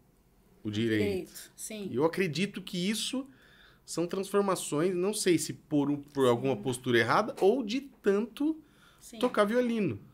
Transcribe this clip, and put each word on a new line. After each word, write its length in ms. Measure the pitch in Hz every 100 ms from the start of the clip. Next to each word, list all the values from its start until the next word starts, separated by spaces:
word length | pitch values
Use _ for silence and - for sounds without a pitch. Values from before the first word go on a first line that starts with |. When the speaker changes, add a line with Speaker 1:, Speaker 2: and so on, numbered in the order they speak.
| _ _ _ _ _ _
Speaker 1:
o 60 | 110
direito. 320 | 104 113 107
Speaker 2:
Direito, 480 | 104 190 - - - -
sim. 320 | - 214 190
Speaker 1:
E 40 | 117
eu 80 | 160
acredito 560 | 165 190 143 202 202
que 280 | - 180 180
isso 380 | 220 - 254 269 - - _ - _ -
são 200 | - 175
transformações, 840 | 190 190 202 202 180 - 147 175 180
não 180 | 185
sei 240 | 208 - 160
se 160 | -
por, 360 | 131 _ 147 139
um, 80 | 143
por 300 | 143 139 127
alguma 280 | 120 135 117
Speaker 2:
Sim. 60 |
Speaker 1:
postura 360 | 131 123 127 117
errada 360 | 113 156 220 -
ou 220 | 190 247
de 180 | 214 254
tanto 760 | 277 - 208 196 233 - 294 311 - _ _ _
Speaker 2:
Sim. 160 | - 226
Speaker 1:
tocar 240 | 247 240
violino. 560 | 208 240 247 226 180 104 -